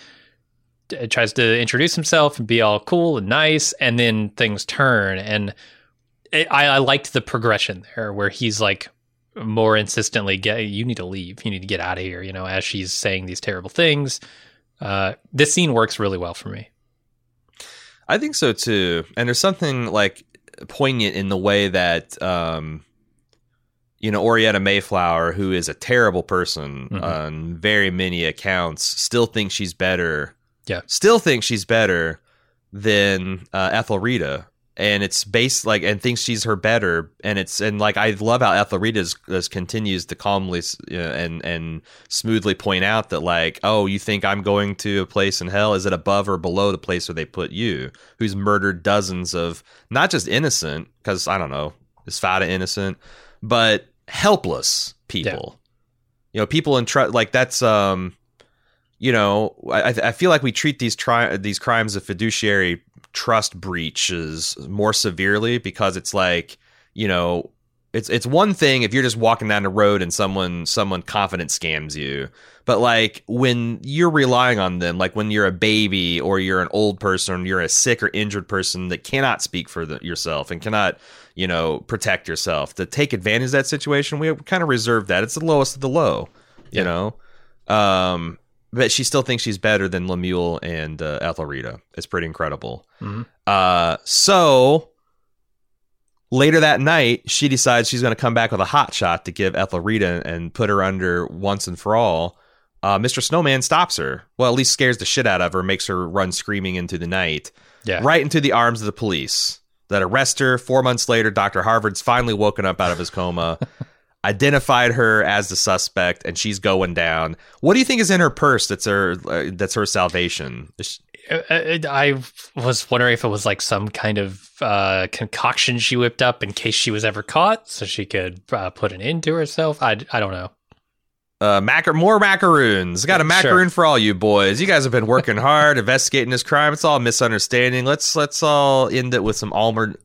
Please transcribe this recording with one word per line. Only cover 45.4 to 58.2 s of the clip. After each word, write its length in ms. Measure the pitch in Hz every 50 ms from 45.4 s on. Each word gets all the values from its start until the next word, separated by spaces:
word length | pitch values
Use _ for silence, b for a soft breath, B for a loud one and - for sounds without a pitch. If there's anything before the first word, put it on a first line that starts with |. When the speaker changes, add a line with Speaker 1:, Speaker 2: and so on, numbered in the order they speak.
Speaker 2:
in 80 | 87 90
hell? 260 | 98 101 107 107 101
Is 100 | 95 95
it 80 | 98
above 360 | 90 80 - 98 98 101 98 101
or 100 | 95 82
below 320 | 87 87 87 98 101 101
the 80 | 92 85
place 300 | - 101 90 87 - -
where 60 | 82
they 80 | 80 76
put 260 | - - 92 82 -
you, 400 | - 98 117 110 80 64 65 - - b b b b b
who's 160 | 113 101 95
murdered 480 | 98 98 104 104 98 98 98 90 85 82
dozens 500 | 101 101 104 92 92 92 90 90 85 92
of, 300 | 85 85 85 80 - _ b b b b b
not 200 | 113 139 180 -
just 160 | - 85 - -
innocent, 580 | 98 127 160 139 - - 82 76 73 80 - - _ _
'cause, 240 | - 104 95 87 -
I 120 | 76 98 95
don't 120 | 82 67
know, 220 | 67 71 76 78 - _ _ _ _ _ -
is 140 | - - -
Fada 280 | 98 92 92 95 95 82
innocent, 500 | 95 92 92 - - 104 98 95 90 - b b b b b b b b
but 420 | 113 110 123 117 113 110 107 - - _ _ _ _
helpless 880 | - - - 196 208 202 - - 90 69 62 - - - - - - - _ _ -
people?" 500 | - 90 76 - - - - - - _
Speaker 1:
Yeah. 760 | _ _ _ _ _ _ _ _ _ _ _ _ _ _ -
Speaker 2:
You 60 | 107
know, 40 | 107
people 320 | - 151 160 151 151 135 123
in 60 | 113
tru-, 240 | - - 139 120 -
like, 240 | 117 117 107 -
that's, 300 | - 127 127 - - -
um, 520 | 123 113 107 104 98 98 95 92 92 87 - _